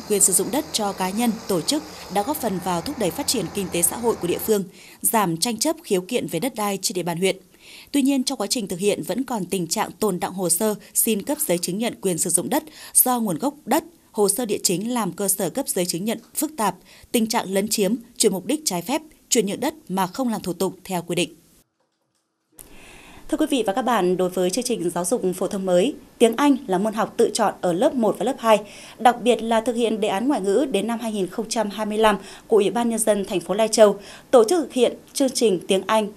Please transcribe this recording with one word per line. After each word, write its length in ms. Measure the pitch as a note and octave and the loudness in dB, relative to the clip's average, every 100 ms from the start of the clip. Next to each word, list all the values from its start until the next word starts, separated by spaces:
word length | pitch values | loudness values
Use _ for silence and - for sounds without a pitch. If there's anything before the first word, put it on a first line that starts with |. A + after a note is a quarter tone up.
| - | 0
quyền 120 | G3+ | 2
sử 120 | F#3+ | 4
dụng 160 | F3+ F3+ | 2 0
đất 120 | C4 D#4 | -2 -2
cho 200 | - G3+ | -4 -4
cá 180 | F#3+ F#3 | -2 -2
nhân, 200 | G3+ A#3+ G#3+ - | 2 0 0 -2
tổ 120 | F3+ | 0
chức 220 | - D4 - - - | 0 -2 -4 -14 -4
đã 80 | F#3+ | -2
góp 140 | G3+ - | 0 -2
phần 220 | A3+ F#3 | -2 -2
vào 160 | F#3 E3+ | -2 -2
thúc 180 | C4 C#4+ | -4 -2
đẩy 120 | F#3 | -2
phát 160 | - - | -2 -2
triển 200 | B3+ D#3+ | -2 -2
kinh 120 | G3+ F#3+ | -4 -4
tế 100 | E3+ | 0
xã 140 | F3 - | 0 0
hội 180 | A#3 | -2
của 140 | - F3 | 0 -2
địa 100 | - | -2
phương, 260 | - G#3 F3+ - - - | 0 0 -2 -12 -20 -6
giảm 340 | - A3+ F#3 E3 | 0 2 2 0
tranh 220 | B3 A3 | -2 -2
chấp 180 | D4+ E4 | -2 -4
khiếu 160 | - F3+ | -2 -2
kiện 260 | F#3 B3 D#3+ | 0 -4 -2
về 140 | E3 | -4
đất 140 | B3+ | -4
đai 240 | - G#3 G3 | -2 -4 -2
trên 120 | - | -4
địa 80 | F3+ | -4
bàn 160 | F3 E3+ | -4 0
huyện. 180 | F#3+ F#3 - _ - - - | 0 0 -8 _ -20 -20 -2
Tuy 100 | C#4+ | 2
nhiên, 220 | C#4 C#4 | 2 2
trong 140 | C4 C4+ | 0 -4
quá 80 | G#3 | -4
trình 180 | B3+ G3 | -4 -4
thực 100 | F3 | -2
hiện 240 | G3+ F3+ | 0 0
vẫn 220 | E3 G3+ | -2 -4
còn 200 | C4+ A3+ | -4 -4
tình 220 | F3+ F#3+ E3 | -4 -4 -2
trạng 240 | A3 - | -4 -4
tồn 280 | - G#3+ F3+ | -2 -2 -2
đọng 140 | F#3+ | -4
hồ 140 | F#3+ F3 | -4 -2
sơ 260 | - A3 G#3 - | 0 0 -2 -6
xin 280 | - A#3 G#3+ | -2 0 0
cấp 160 | F#3+ D4 - | -2 -4 0
giấy 120 | F3 | -2
chứng 200 | F3 G3 | -2 -4
nhận 160 | A#3 - | -4 -4
quyền 180 | F#3+ E3+ | -4 -2
sử 120 | F3 | 0
dụng 200 | E3 F3+ | 0 0
đất 140 | C#4+ - - - | -2 -4 -14 -2
do 260 | - B3+ B3 | 0 2 0
nguồn 180 | G#3+ D#3 | 0 -2
gốc 160 | C4+ - | -4 -4
đất, 200 | - D4+ - - _ | -2 -2 -2 -14 _
hồ 160 | - G3+ | 0 2
sơ 180 | G3+ B3 | 2 -2
địa 120 | - | -2
chính 320 | - F3 A3 | 0 0 -2
làm 180 | B3 F#3+ | -2 -2
cơ 160 | E3+ G3 | -2 -2
sở 220 | - F3+ | 0 -2
cấp 180 | C4 - | -2 -2
giấy 180 | F#3+ F3+ | -2 -2
chứng 180 | E3+ | -2
nhận 140 | G#3+ - - | -4 -6 -8
phức 160 | - D4+ - | -6 -6 -2
tạp, 180 | G#3 F3+ - - - | -2 -2 -14 -20 -2
tình 140 | B3 A3 | 0 2
trạng 260 | A#3 F3+ | 0 0
lấn 160 | G3 G#3 | -2 0
chiếm, 260 | - F#3+ B3+ - - | 0 2 0 -4 2
chuyển 160 | A3+ | 2
mục 140 | F#3+ - | 2 -2
đích 140 | D#4 | -4
trái 180 | - F3 | -2 -4
phép, 200 | E3+ D4+ D#4 - _ | -2 -4 -4 -18 _
chuyển 180 | B3 G3+ | 2 2
nhượng 140 | F#3 | -2
đất 140 | C#4+ - - | -4 -4 -6
mà 180 | F#3 F#3 | -2 -2
không 220 | A3 A#3+ | -2 -2
làm 120 | G#3 | -2
thủ 120 | F#3 | -4
tục 220 | E3 F#3+ - | -2 -2 -4
theo 180 | - F3+ | -6 -6
quy 120 | F3 | -2
định. 200 | F3 D#3+ - _ _ _ _ _ _ _ _ _ _ _ - - - - - - - - | -2 -2 -6 _ _ _ _ _ _ _ _ _ _ _ -20 -20 -20 -20 -20 -20 -20 -6
Thưa 80 | D#4 | -2
quý 100 | D#4 | 0
vị 120 | C#4 G#3 | 0 0
và 60 | |
các 100 | A3+ | 0
bạn, 340 | B3 A3+ F3+ F#3 | 0 2 2 2
đối 140 | F#3 | 0
với 200 | F#3 F3+ | 0 0
chương 140 | G#3+ | 0
trình 260 | A#3+ G#3 E3+ | -2 -2 -2
giáo 140 | F3 | -2
dục 180 | F3+ A#3 F#3 F3+ | -2 0 0 -2
phổ 100 | F#3 | -4
thông 180 | G3+ F#3+ | -2 2
mới, 280 | F3+ A#3+ - - - | 4 4 -2 -14 -10
tiếng 180 | A3+ - | -6 0
Anh 200 | C#4+ B3+ - | 2 0 0
là 120 | F3+ | -2
môn 160 | G#3+ | -2
học 200 | A3 F#3 - | -2 -4 -2
tự 140 | A#3 | -2
chọn 200 | A3+ G3 - | 0 -4 -2
ở 120 | F3+ | -2
lớp 220 | F3 C#4+ | 0 0
một 220 | C4+ G#3 - | 0 -2 0
và 60 | |
lớp 120 | G#3+ B3 | -4 -2
hai, 220 | A3+ G#3 G#3+ - - - | 2 2 0 -16 -20 2
đặc 240 | A#3+ A#3+ | 2 4
biệt 200 | A#3 A3+ | 2 2
là 180 | A3+ A3+ | 2 0
thực 160 | A#3 A#3 | 2 0
hiện 240 | A3 G#3+ | 0 0
đề 80 | G#3 | 0
án 200 | G3 B3+ | 0 0
ngoại 120 | B3+ | 0
ngữ 260 | G3 G3+ C#4+ | 2 2 2
đến 160 | G3 G#3+ | 0 0
năm 120 | A3+ | -4
hai 120 | A#3 | -4
nghìn 140 | G#3 F3 | -2 -4
không 220 | - A3 | -4 -4
trăm 220 | A#3 G#3 | -2 -2
hai 160 | G3+ G#3+ | -4 -4
mươi 120 | G#3+ | 4
lăm 180 | A3 G3 - - - | 4 4 -4 -18 2
của 100 | G#3+ | 4
Ủy 140 | G3 | 4
ban 180 | A3+ A#3 | 2 0
Nhân 100 | A3+ | 2
dân 260 | A3 G#3 | 2 2
thành 160 | F#3+ F#3+ | 0 -4
phố 140 | F3 | -2
Lai 140 | G3 A3 | 0 2
Châu, 300 | A3+ G#3 G3+ - - - | 8 6 6 -6 -20 6
tổ 140 | A#3+ | 6
chức 180 | A3 F4+ | 8 4
thực 100 | A3+ | 2
hiện 240 | C4 A#3 - - | 2 2 0 -10
chương 180 | - C4+ | 0 0
trình 300 | - A3+ F3 - | 4 2 2 2
tiếng 140 | F#3+ F#3+ | 0 4
Anh, 260 | A3 G#3 | 0 0